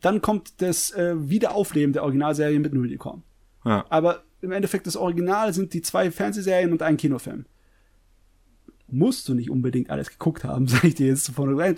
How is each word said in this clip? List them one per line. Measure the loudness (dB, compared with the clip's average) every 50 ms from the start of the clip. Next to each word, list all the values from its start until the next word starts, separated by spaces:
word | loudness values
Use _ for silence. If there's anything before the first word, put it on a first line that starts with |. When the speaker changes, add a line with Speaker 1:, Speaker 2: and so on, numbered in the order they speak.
Speaker 1:
dann | 0 2 2 2 2
kommt | 0 0 -2 -4 -8 -6 -2
das, | -2 0 0 0 -2 -4
äh, | -2 -2 0 0 0
Wiederaufleben | -2 -2 0 0 0 2 0 0 0 -2 0 0 2 2 2 2
der | 0
Originalserie | 0 0 0 2 2 0 0 0 0 2 2 2
mit | 0 0 0
Unicorn. | -2 -2 -2 -4 -8 -10 -12 -14 -14 -18 _ _ _ _ _ _ _ -2
Speaker 2:
Ja. | 0 0 0 0 0
Speaker 1:
Aber | 2 2 4 2 2 0 -6 _ _ _
im | -8 -6
Endeffekt, | -2 -2 -2 -2 -2 -4 -4 -6
das | -4 -2
Original | -2 -2 -2 -2 0 0 0 0 0 0 0
sind | -2 -4 -4 -4
die | -6 -6
zwei | -2 0 0 0 0
Fernsehserien | 0 -2 -2 -2 -2 -2 0 2 2 4 4 4
und | 2 2
ein | 2 2 2 2
Kinofilm. | 2 0 0 -2 -4 -8 -10 -12 -12 -16 _ _ _ _ _ _ _ _ _ _ _ _ _ _ _ _ _ _ _ _ _ _ _ -20 -20 _ _ -6
Musst | 0 2 2 2 2 0 -2 -2
du | -2
nicht | -2 -2 -2
unbedingt | -2 -2 -2 0 -2 -2 -2 -4
alles | -4 -6 -6 -8
geguckt | -10 -4 -4 -4 -2 -2 -6
haben, | -6 -2 0 2 2
<laughs> |
sag | 4 4 4
ich | 4 4
dir | 4 2
jetzt | 2 2 2 -2 -4
von | -4
vornherein, | -2 -2 0 0 2 2 0 0